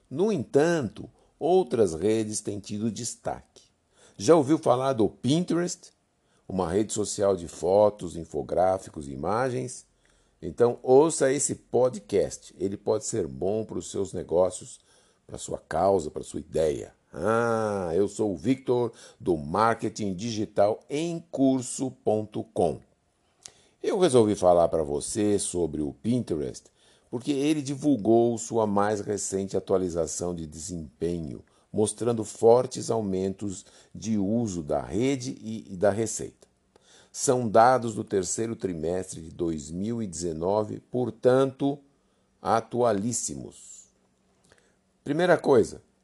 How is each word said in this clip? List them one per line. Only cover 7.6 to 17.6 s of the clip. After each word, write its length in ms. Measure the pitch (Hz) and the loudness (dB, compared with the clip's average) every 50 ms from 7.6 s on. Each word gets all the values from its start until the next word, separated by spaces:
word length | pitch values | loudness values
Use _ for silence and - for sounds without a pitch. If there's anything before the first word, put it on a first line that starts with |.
| 82 90 95 104 107 104 104 - - 85 80 | 0 2 4 6 6 4 2 -2 -12 -10 -10
infográficos 880 | 85 80 - - 73 65 65 76 80 92 95 95 95 - - - 80 73 | -10 -12 -8 -8 -8 -6 -2 0 2 2 2 2 -2 -4 -12 -14 -12 -12
e 60 | 67 | -10
imagens? 760 | 67 65 76 87 104 117 131 131 120 127 131 123 - - - _ _ _ _ _ _ _ _ _ _ _ | -10 -6 -4 -4 -2 -2 -2 -2 -4 -6 -8 -8 -12 -14 -18 _ _ _ _ _ _ _ _ _ _ _
Então, 360 | 82 85 78 - 120 120 120 - | -12 -12 2 2 2 2 2 -2
ouça 480 | - 127 127 139 156 165 151 - 147 135 | 4 6 8 8 8 6 2 2 2 2
esse 240 | 135 143 - - - | 2 0 -2 -4 -4
podcast. 1000 | - _ _ - 120 127 127 123 104 - - 104 92 78 65 - - - - - - | -6 _ _ 2 2 2 2 0 -4 -8 0 0 0 0 0 -4 -12 -16 -20 -10 -6
Ele 160 | 85 98 98 | -6 -4 -4
pode 300 | - - 113 110 107 - | -4 -2 -2 -2 0 -2
ser 220 | - - 110 87 | -4 -4 -4 -4
bom 360 | 71 65 67 87 95 104 110 | -4 -6 -4 -2 -2 -2 -2
pros 280 | 107 - 98 95 85 - | -4 -6 -8 -10 -10 -6
seus 240 | - 98 98 90 - | -6 -6 -6 -4 -6
negócios, 680 | 90 76 - 80 107 110 90 - - 135 131 - - _ _ _ _ _ _ _ _ _ | -10 -4 0 2 4 4 2 0 -8 -16 -18 -20 -20 _ _ _ _ _ _ _ _ _
pra 100 | - - | -16 -14
sua 220 | - - - - - | -14 -10 -10 -10 -10
causa, 520 | - _ - 78 90 98 98 92 71 76 | -8 _ -2 2 4 4 4 2 0 -4
pra 120 | - 67 | -8 -10
sua 180 | 65 - - - | -12 -10 -10 -12
ideia. 540 | - - - - 160 151 71 57 50 50 _ _ _ _ | -12 -4 0 2 2 2 0 -2 -8 -14 _ _ _ _
Ah, 760 | - 65 85 104 113 117 120 117 113 110 | -10 -4 -2 0 0 0 0 0 0 0